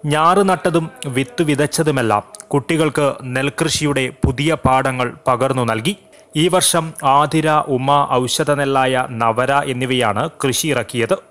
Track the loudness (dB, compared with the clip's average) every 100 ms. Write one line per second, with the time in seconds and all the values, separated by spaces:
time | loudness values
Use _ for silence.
0 | 0 2 4 4 2 2 2 0 -2 -10
1 | -4 -2 -4 -2 -2 0 0 0 0 0
2 | 2 0 -2 -20 -4 -4 0 0 0 0
3 | -2 -2 -6 -4 -4 -2 -4 -2 -2 -2
4 | -4 -2 -2 0 -2 0 2 2 0 -2
5 | -4 -4 -2 0 0 0 0 -2 -4 -6
6 | -12 -20 -8 -2 2 2 2 0 -2 -4
7 | 2 2 2 0 2 0 0 -2 2 2
8 | 2 0 -2 -2 0 0 0 2 2 0
9 | -2 0 0 0 2 0 0 -4 -2 0
10 | 0 0 -4 -2 -2 -2 0 -2 -2 -4
11 | -2 -2 -4